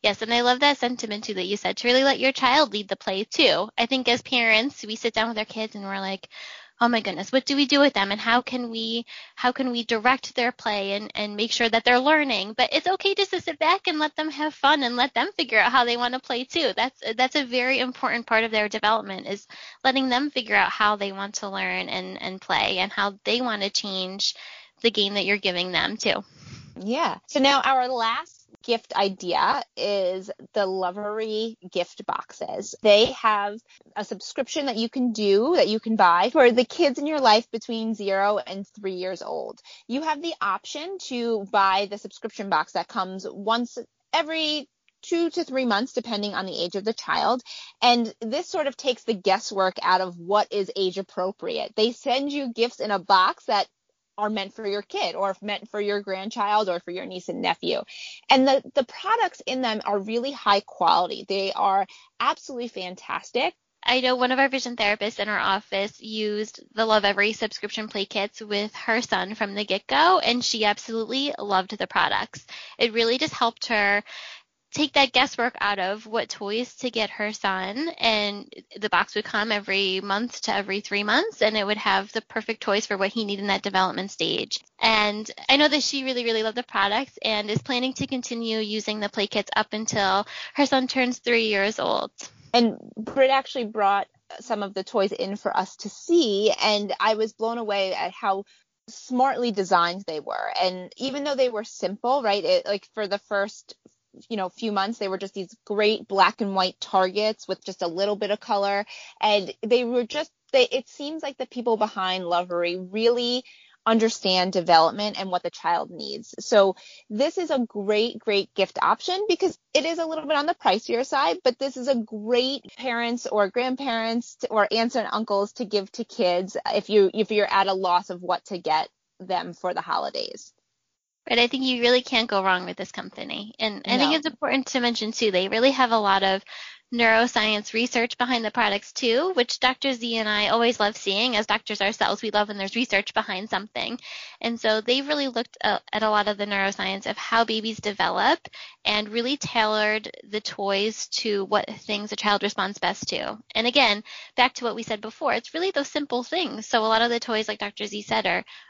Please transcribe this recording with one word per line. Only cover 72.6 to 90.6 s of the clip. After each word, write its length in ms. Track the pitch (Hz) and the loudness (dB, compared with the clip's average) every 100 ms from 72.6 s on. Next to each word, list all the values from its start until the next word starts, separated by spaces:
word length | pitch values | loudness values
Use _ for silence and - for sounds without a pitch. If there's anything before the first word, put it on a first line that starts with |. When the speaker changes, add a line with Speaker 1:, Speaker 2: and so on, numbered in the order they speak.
| - - | -16 -2
Speaker 1:
It 140 | 233 | 0
really 240 | 220 226 254 | 2 2 2
just 160 | 311 | -2
helped 320 | - 233 - - | 0 -2 -2 -2
her 360 | 214 202 202 - - - - _ _ _ | 0 2 0 -2 -16 -16 -18 _ _ _
take 200 | - 294 | -4 0
that 200 | 285 269 | 2 4
guesswork 420 | 254 269 - 240 - | 4 0 0 -4 -2
out 180 | 202 196 | -2 0
of 260 | 185 208 220 | -2 -4 -4
what 220 | 220 - | -4 -4
toys 480 | - 202 220 247 - | -8 -6 -4 -6 -6
to 140 | 254 | -6
get 200 | 226 208 | -4 -4
her 220 | - 208 | -4 -6
son, 560 | 214 202 190 185 220 330 320 | -4 -4 -2 -6 -6 -6 0
and 560 | 233 214 208 202 - - _ - | 2 2 -2 -6 -14 -20 _ -8
the 120 | 202 | 0
box 260 | 180 202 208 | 0 0 -4
would 80 | |
come 260 | - 220 220 | -4 -2 0
every 520 | 208 202 196 196 190 | -2 0 0 0 -2
month 400 | 202 196 233 - | -2 -2 -2 -6
to 120 | - | -2
every 280 | 202 202 196 | -2 -2 -6
three 220 | - 202 | -4 -4
months, 380 | 208 247 427 - | 2 2 0 0
and 140 | 220 214 | 0 2
it 100 | 202 | 0
would 120 | 208 | 0
have 340 | 208 190 196 | 2 0 0
the 100 | 220 | -8
perfect 380 | _ 226 214 220 | _ -8 -6 -6
toys 240 | - 202 - | 0 0 0
for 120 | 196 | -2
what 120 | 196 | 0
he 140 | 226 | -2
needed 200 | 208 202 | -4 -4
in 40 | 202 | -2
that 140 | 196 | -2
development 500 | 202 190 185 175 196 | 0 0 0 -2 -8
stage. 480 | - 165 - - - _ _ | -4 -2 -2 -4 -8 _ _
And 540 | 226 220 208 208 214 - - | 2 4 2 -2 -10 -12 2
I 80 | 277 | 4
know 140 | 302 | 6
that 120 | 294 | 4
she 220 | - 277 | 0 -2
really, 220 | 262 247 233 | -4 -2 0
really 180 | 226 | 0
loved 140 | 220 233 | 0 -4
the 60 | |
products 540 | 247 208 196 214 269 - | -6 0 0 0 -4 -6
and 280 | - 214 208 | -4 -2 -2
is 120 | 226 | -4
planning 320 | - 247 262 | -2 -2 -2
to 140 | 262 269 | -4 -6
continue 520 | 262 - 233 226 220 | -6 -6 -6 -4 -4
using 400 | 214 214 208 214 | -2 -4 -4 -4
the 80 | 202 | -4
play 200 | - 196 | -2 -2
kits 220 | 214 - - | -2 -2 -2
up 120 | 214 | -2
until 560 | 214 220 220 196 190 208 - - | -4 -2 0 2 0 -2 -10 -8
her 100 | - | 0